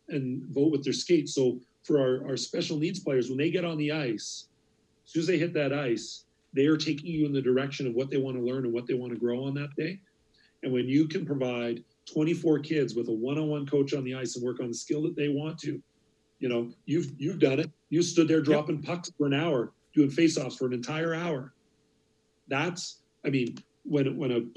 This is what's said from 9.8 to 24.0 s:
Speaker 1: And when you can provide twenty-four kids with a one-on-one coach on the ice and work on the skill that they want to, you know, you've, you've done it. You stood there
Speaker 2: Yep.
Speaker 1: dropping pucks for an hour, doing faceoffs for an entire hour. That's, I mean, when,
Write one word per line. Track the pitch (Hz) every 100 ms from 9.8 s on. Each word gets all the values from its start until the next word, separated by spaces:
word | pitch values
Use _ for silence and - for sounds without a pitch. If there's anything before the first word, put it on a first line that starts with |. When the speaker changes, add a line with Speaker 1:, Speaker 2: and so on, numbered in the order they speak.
| 160 196 _ _ _ _ _ -
Speaker 1:
And | 135
when | 127 123
you | 143 156
can | 190
provide | 151 139 127 120 117 120 - _ -
twenty-four | 156 156 170 165 147
kids | - 156 120 113
with | 117
a |
one-on-one | 110 123 143 156 147 143
coach | 143 139
on | 143
the | 127
ice | 131 120
and | 127
work | 123 123
on | 123
the |
skill | 113 - 151
that | 156
they | - 147
want | 143 156 165
to, | 143 - _ _ _ _ _ -
you | 127
know, | 120 120 - -
you've, | 160 139 -
you've | 147 190
done | - 139
it. | - _ -
You | 156
stood | - - 156
there | 160
Speaker 2:
Yep. |
Speaker 1:
dropping | 143 147 151 147
pucks | 139 175 - -
for | 143
an |
hour, | 139 170 131 107 _ _
doing | 156 139
faceoffs | 160 165 151 127 -
for | 127
an |
entire | 123 120 156 165
hour. | 160 175 143 - _ _ _ _ _ _ _ _ _ -
That's, | 135 170 175 - - _ _
I | -
mean, | 135 120 - - _
when, | - 147